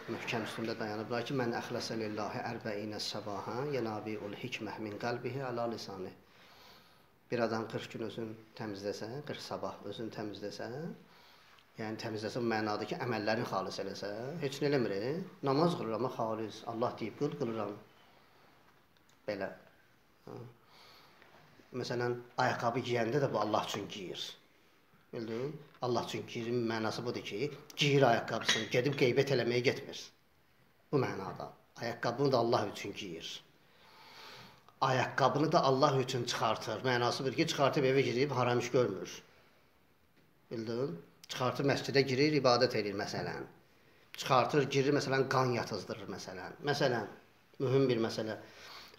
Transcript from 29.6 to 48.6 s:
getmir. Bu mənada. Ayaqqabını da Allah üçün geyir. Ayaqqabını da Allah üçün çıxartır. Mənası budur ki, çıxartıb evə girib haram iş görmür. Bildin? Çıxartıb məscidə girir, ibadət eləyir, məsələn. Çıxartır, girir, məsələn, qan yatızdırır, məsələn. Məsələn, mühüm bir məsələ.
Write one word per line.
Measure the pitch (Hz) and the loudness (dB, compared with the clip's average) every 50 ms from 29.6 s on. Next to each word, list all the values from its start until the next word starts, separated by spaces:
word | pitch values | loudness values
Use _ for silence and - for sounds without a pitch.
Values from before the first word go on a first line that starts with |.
| 120 | 4
getmir. | 127 120 - - 82 80 - - - - _ _ _ _ _ _ _ _ _ _ _ _ _ _ _ - | 2 2 0 -2 -10 -10 -12 -12 -14 -16 _ _ _ _ _ _ _ _ _ _ _ _ _ _ _ 0
Bu | 143 120 | 0 0
mənada. | 104 101 98 95 92 85 - 73 71 - - - _ - | 0 -2 -4 -6 -8 -8 -8 -10 -10 -12 -16 -20 _ -12
Ayaqqabını | - 120 117 120 - - 131 110 117 143 143 127 | -8 -6 -6 -6 -4 -2 -2 0 2 2 4 4
da | 120 | 4
Allah | 117 117 123 113 110 98 95 | 6 6 4 2 2 0 -4
üçün | - - 104 95 | -6 -8 -8 -8
geyir. | - 104 98 85 82 85 - - - - - _ _ _ _ - - - - - - - - - - - - - - - - - - - - - - | -8 -8 -8 -8 -8 -10 -10 -12 -12 -16 -20 _ _ _ _ -20 -20 -20 -20 -20 -20 -20 -20 -20 -18 -18 -18 -18 -18 -18 -20 -20 -20 -20 -20 -4 2
Ayaqqabını | 135 135 131 127 117 - - - 139 127 - 143 151 160 165 | 2 4 4 4 2 2 2 4 4 6 6 4 2 4 4
da | 165 127 | 6 6
Allah | 135 135 131 143 147 139 135 | 6 6 6 6 6 6 4
üçün | 127 131 - 123 117 | 2 2 0 -2 -2
çıxartır. | - - - 127 113 110 110 - - 110 101 - | -2 -2 2 2 2 2 2 -2 -4 -4 -2 0
Mənası | 131 123 120 120 120 110 - 143 | 2 2 4 4 2 2 0 0
budur | 131 117 127 | -2 0 0
ki, | 160 | 0
çıxartıb | 160 - - 143 127 - 160 135 | 0 2 4 4 4 4 4 4
evə | 131 131 139 | 4 6 4
girib | 127 117 117 120 135 147 | 4 4 2 2 2 2
haram | 135 123 123 123 123 120 | 2 2 4 4 4 2
iş | 120 - | 2 4
görmür. | - 135 123 107 98 90 87 87 - - - - - - - _ _ _ _ _ _ _ _ _ _ _ _ _ _ _ _ _ _ _ _ - | 4 4 4 4 2 -2 -6 -8 -10 -12 -16 -18 -20 -20 -20 _ _ _ _ _ _ _ _ _ _ _ _ _ _ _ _ _ _ _ _ -10
Bildin? | - 113 110 110 117 120 131 147 170 170 - - - _ - - | -8 -6 -4 -4 -2 -2 -2 -4 -4 -8 -12 -16 -20 _ -12 -8
Çıxartıb | - - 127 123 120 - 147 | -4 0 0 0 2 2 2
məscidə | 139 123 - - - 120 139 | 2 2 2 2 2 4 4
girir, | 135 - 131 127 143 156 151 143 | 6 6 4 4 4 4 4 6
ibadət | 127 131 120 120 127 123 - 113 | 6 8 8 8 6 4 4 2
eləyir, | 104 101 98 98 101 | 0 0 -2 -2 -4
məsələn. | - - 98 90 87 78 69 - - - - - _ - - _ - - - - - - | -4 -4 -4 -4 -4 -4 -6 -8 -12 -14 -20 -20 _ -20 -20 _ -20 -20 -20 -20 -16 -12
Çıxartır, | - - - 139 127 117 113 - 151 135 120 | -6 0 4 4 4 6 6 4 2 2 2
girir, | - 139 131 139 147 | 2 2 4 4 4
məsələn, | 135 - 127 131 135 131 127 | 2 2 2 2 2 2 2
qan | - 131 131 127 123 113 | 4 2 4 4 2 0
yatızdırır, | 101 - 117 98 90 98 110 - 101 90 | 0 -2 -4 -6 -6 -8 -10 -10 -8 -10
məsələn. | 98 90 - - 95 92 92 90 - - - | -10 -10 -10 -10 -10 -10 -10 -12 -10 -6 -2
Məsələn, | 143 143 143 156 135 123 117 104 98 - - - - _ _ _ _ - - | -2 0 2 2 2 2 2 -2 -4 -8 -14 -20 -20 _ _ _ _ -8 -2
mühüm | 143 127 127 135 139 127 | 0 2 4 4 6 4
bir | 123 113 113 | 4 2 2
məsələ. | 110 - - 110 110 107 98 - - - - | 0 0 -2 -4 -4 -4 -8 -10 -14 -18 -18